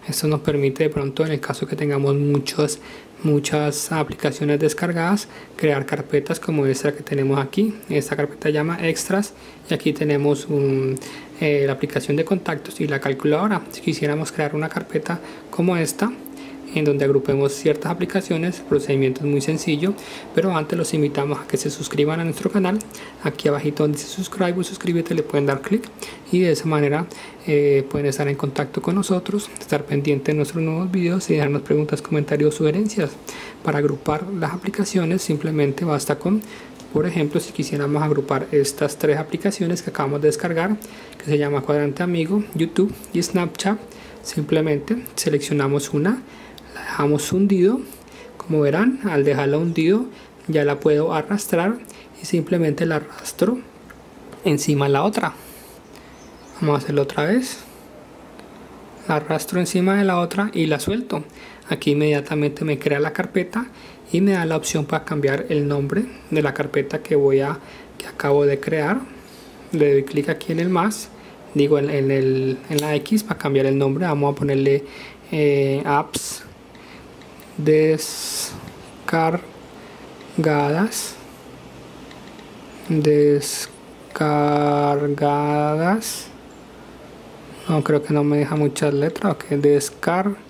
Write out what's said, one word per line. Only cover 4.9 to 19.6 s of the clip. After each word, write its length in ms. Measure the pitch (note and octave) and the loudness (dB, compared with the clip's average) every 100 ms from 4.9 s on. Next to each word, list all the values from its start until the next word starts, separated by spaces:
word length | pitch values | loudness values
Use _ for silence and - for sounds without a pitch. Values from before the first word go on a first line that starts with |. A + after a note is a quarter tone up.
| E3+ E3+ G3+ - - - | 0 0 0 -2 -16 -18
crear 320 | - D#3 C#3 C#3 | 0 2 2 0
carpetas 540 | D3 C3+ D3 C#3+ D#3+ | -4 0 0 0 -4
como 260 | - D#3 C3+ | 0 2 2
esta 300 | C3 D3 C#3+ | 2 0 -2
que 80 | |
tenemos 340 | - C#3+ C3+ C#3 | -4 -2 2 0
aquí. 380 | C3+ - A3 - - | 0 0 0 -2 -2
Esta 280 | D3 C#3+ D3 | -2 -2 -2
carpeta 320 | C#3+ - D#3 | -4 -2 0
se 40 | |
llama 360 | D3+ D#3 E3+ E3 | 0 0 0 -2
Extras 460 | D#3 - F#3+ G#3 - - - - | -2 -2 -2 -2 -8 -20 -20 -4
y 40 | |
aquí 180 | D#3+ E3 | 0 0
tenemos 540 | D3 D3+ C#3+ C#3+ C#3 - | 0 2 4 4 2 0
un, 520 | C#3+ C#3 C3+ C3 C3+ - - - - | 0 2 2 0 -4 -8 -14 -16 -2
eh, 220 | D#3 C#3+ | 2 4
la 100 | C#3 | 2
aplicación 420 | C3 D3 C#3 - D3 | 0 -2 -2 0 0
de 80 | |
contactos 560 | D#3+ F#3+ - D3+ - - | 2 0 0 -6 -8 -4
y 80 | D3+ | -2
la 120 | C#3 | 0
calculadora. 640 | C#3 C3 D3+ D3+ G#3 F#3 - | -2 0 2 2 2 0 -4
Si 120 | - | -4
quisiéramos 500 | - D#3 D3 D3+ D#3 | -4 0 0 -2 -4
crear 240 | - D3 D3+ | -4 -4 -2
una 120 | D#3 | -4
carpeta 520 | - - D#3 - C#3 - - - | -6 -4 -4 -4 -6 -8 -16 -8
como 280 | - F3 F3 | 0 2 2
esta, 340 | D3+ - G#3+ - - - - - - | 0 0 -2 -2 -14 -16 -16 -16 -6
en 100 | D#3+ | 2
donde 220 | D3 C#3 C#3 | 2 4 4
agrupemos 480 | C#3 C3+ C#3 C#3 | 4 4 2 2
ciertas 360 | - D#3+ D3 D#3 | 2 2 2 -2
aplicaciones, 680 | F3 F3+ G3 - E3 E3+ F3+ | -2 0 -2 0 -2 -2 -4
el 80 | - | 0
procedimiento 540 | D3 C#3+ C#3 C3+ C3 | 0 2 2 2 2
es 60 | D3 | 0
muy 140 | C#3+ | 0
sencillo, 540 | C#3 D#3 | 0 -2